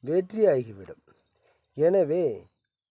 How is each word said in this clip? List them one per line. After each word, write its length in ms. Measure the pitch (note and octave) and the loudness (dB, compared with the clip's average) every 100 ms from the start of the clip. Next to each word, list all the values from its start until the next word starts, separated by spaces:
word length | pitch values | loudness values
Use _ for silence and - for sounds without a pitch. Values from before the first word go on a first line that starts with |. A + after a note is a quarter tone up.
| B2 | -2
வெற்றியாகிவிடும். 1000 | E3+ F#3 G#3+ G#3 C#3 A#2 G2 F#2 - _ _ _ _ _ _ _ | -4 -4 0 2 2 -2 -14 -20 -20 _ _ _ _ _ _ _
எனவே, 720 | - D#3+ F#3+ D#3 E3+ D#3+ G2+ - _ _ _ _ | 0 2 4 2 0 -2 -4 -14 _ _ _ _